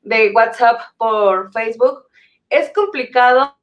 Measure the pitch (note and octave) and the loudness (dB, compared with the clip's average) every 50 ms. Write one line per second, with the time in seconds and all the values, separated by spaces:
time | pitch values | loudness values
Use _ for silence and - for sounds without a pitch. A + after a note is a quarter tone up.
0 | _ - A3+ A3 A3 G3+ G3+ A#3 A3+ A3+ A3+ - B3 A#3 A#3 A#3 - - _ _ | _ -4 0 0 0 2 2 0 0 0 0 0 0 0 0 0 -8 -18 _ _
1 | A3+ A3+ A3 G#3+ G#3 G3 F#3+ F#3+ G3 G3 _ A3 A3+ A3 A3+ A3+ B3 C4 C#4 - | -4 -4 -2 0 0 0 0 -2 -6 -8 _ -8 -8 -8 -2 -2 -2 -2 -2 -4
2 | _ _ _ _ _ _ _ _ _ _ - C#4+ - - - G#4 G#4 G4+ - C4+ | _ _ _ _ _ _ _ _ _ _ -2 -2 -2 -2 -2 -4 -4 -2 -4 -8
3 | B3+ - - B3+ B3 B3 B3+ B3+ C#4 C#4 _ _ | -10 -2 0 2 4 4 4 2 0 -2 _ _